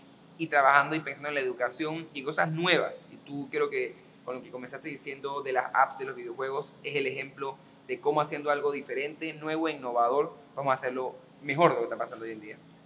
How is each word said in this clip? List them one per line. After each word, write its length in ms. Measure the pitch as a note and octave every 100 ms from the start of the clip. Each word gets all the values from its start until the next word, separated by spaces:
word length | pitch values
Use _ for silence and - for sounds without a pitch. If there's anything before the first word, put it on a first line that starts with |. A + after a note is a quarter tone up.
| - - - -
y 100 | D#3
trabajando 500 | D3 C3+ C#3+ D3 D#3
y 20 |
pensando 300 | D3 C#3 D3
en 60 | C#3+
la 40 |
educación 720 | B2+ A#2 B2 - D#3 D#3+ D#3+
y 80 | C#3+
cosas 300 | C3+ D#3 E3+
nuevas. 560 | D#3 F3+ D#3 - - -
Y 60 | -
tú 320 | - C#3+ C#3
creo 200 | D3 C#3+
que 260 | C3+ A#2+ - - - -
con 100 | B2+
lo 80 |
que 80 | A#2
comenzaste 380 | B2+ B2 C#3 D#3
diciendo 520 | C3+ C#3+ C3+ C#3 C#3
de 120 | C3+
las 200 | B2+ B2
apps, 240 | C3 C3+ -
de 60 |
los 100 | C3
videojuegos, 600 | B2 A#2+ A#2 C3+ C#3 D3 -
es 100 | C#3+
el 140 | C#3+ C3+
ejemplo 480 | C3+ C3+ C3+ C#3 C3 - - -
de 140 | B2+
cómo 180 | D3 D3+
haciendo 320 | D3+ D3+ D3
algo 220 | C#3+ C#3+
diferente, 580 | C#3+ - B2 D3 D3+ D#3+
nuevo 380 | D#3 D#3 D#3+ D#3+
e 20 |
innovador, 640 | C#3+ B2+ A#2+ A#2+ C#3 D#3+ - -
vamos 180 | - C#3
a 40 | C3
hacerlo 400 | C3 B2+ B2+ - - -
mejor 280 | D3 D3 E3
de 60 | B2
lo 40 |
que 60 | A#2
está 120 | A2+
pasando 280 | A#2 A2+ A2+
hoy 80 |
en 80 | A2
día. 160 | G#2+ A2 - -